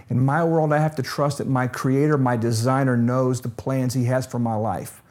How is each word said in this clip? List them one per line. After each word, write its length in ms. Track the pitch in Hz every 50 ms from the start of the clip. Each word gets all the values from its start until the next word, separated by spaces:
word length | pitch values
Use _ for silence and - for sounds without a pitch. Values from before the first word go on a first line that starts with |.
| - -
In 140 | - 127 131
my 180 | 139 143 165 170
world, 300 | 165 165 160 156 147 151
I 60 | 151
have 180 | 156 151 151
to 60 | - 131
trust 360 | - - - 143 147 143 -
that 80 | -
my 220 | - 135 127 127 123
Creator, 500 | - - - 135 131 139 151 151 151 139
my 180 | 131 123 123
Designer, 600 | 113 113 120 117 110 113 131 131 135 139 131 123
knows 440 | 120 117 120 127 131 131 127 127 120
the 80 | - 120
plans 460 | - - - 135 135 131 127 127 113
He 100 | 131 120
has 220 | 123 127 131 127
for 140 | - - 120
my 160 | 117 113 110
life. 440 | 107 110 110 92 78 - - - - _ _